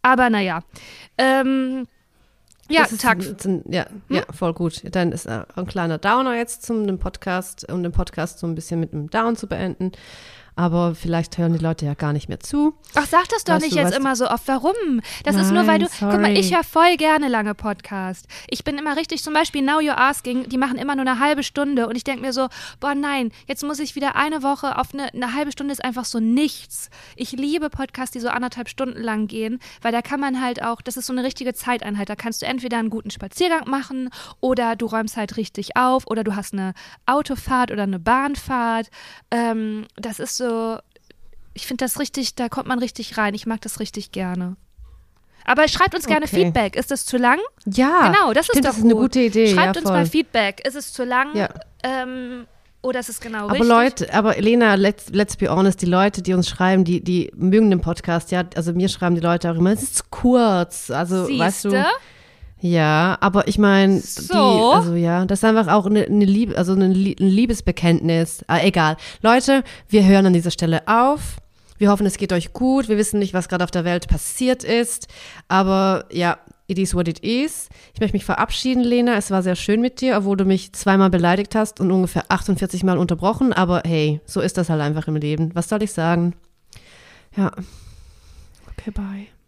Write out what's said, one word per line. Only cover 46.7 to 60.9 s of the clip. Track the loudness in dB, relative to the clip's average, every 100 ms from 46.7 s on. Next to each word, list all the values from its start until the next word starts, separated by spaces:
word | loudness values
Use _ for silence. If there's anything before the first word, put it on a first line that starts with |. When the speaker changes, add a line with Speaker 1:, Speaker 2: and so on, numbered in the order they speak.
| -2
Speaker 1:
Ist | -4
das | -4 -2
zu | 2
lang? | 4 2 0 _ -4
Speaker 2:
Ja, | 2 4 6 6
Speaker 1:
Genau, | 6 4
das | 2 2
Speaker 2:
stimmt, | 2
Speaker 1:
ist | 2
doch |
Speaker 2:
das | 4
ist |
eine | 4
Speaker 1:
gut. | 6
Speaker 2:
gute | 4 2
Idee. | 2 4 4
Speaker 1:
Schreibt | 4 4 0
Speaker 2:
Ja, |
Speaker 1:
uns | 0
mal | 0
Speaker 2:
voll. | 2
Speaker 1:
Feedback. | 0 0 0 -2 -4 -16
Ist | -16
es | -14
zu | -8 -2
lang? | -2 -2
Speaker 2:
Ja. | -2 -4 -6 -20 _
Speaker 1:
Ähm, | -6 -6 -6 -10 -10 -14 -16 _ _ _
oder | -6 -6
ist | -8
es | -12
genau | -10 -8 -4
Speaker 2:
Aber |
Speaker 1:
richtig? | 0 4
Speaker 2:
Leute, | 4 4 0 -2
aber | 0 2 2
Lena, | 2 4 4 4
let's, | 2 0 -4
let's | -2 -2 -2
be | 0
honest, | 4 2 2
die | 2
Leute, | 2 2 0
die | 0
uns | 0 0
schreiben, | 0 2 4
die, | 2 0
die | 0 -2 -2 -2
mögen | 4 6 6
den | 4
Podcast, | 0 -4 -2 -4 -2
ja, | -4 -2 -4
also | -2
mir | 0 0
schreiben | 0 0 2
die |
Leute | 2 2 0
auch | 2
immer, | 2
„Es | 2
ist | -2 -6
zu | -8
kurz“, | 0 4 6 4 2 0 -6 -8